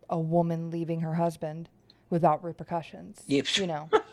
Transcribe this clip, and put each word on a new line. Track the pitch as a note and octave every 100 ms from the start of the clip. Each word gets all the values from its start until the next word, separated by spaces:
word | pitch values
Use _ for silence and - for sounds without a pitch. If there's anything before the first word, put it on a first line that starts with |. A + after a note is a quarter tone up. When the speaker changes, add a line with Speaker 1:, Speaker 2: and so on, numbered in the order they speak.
| -
Speaker 1:
a | E3+
woman | D#3+ E3+ E3+ E3 E3
leaving | E3+ E3 E3
her | E3
husband | E3 E3+ D#3+ D#3 E3 E3 _ _ _ -
without | E3+ D#3+ D3+
repercussions, | E3+ D#3+ D#3+ E3+ - F3+ F3+ - -
Speaker 2:
Yep. | C#3 - G3+
Speaker 1:
you | F3+
know? | D3+ D#3 D#4 -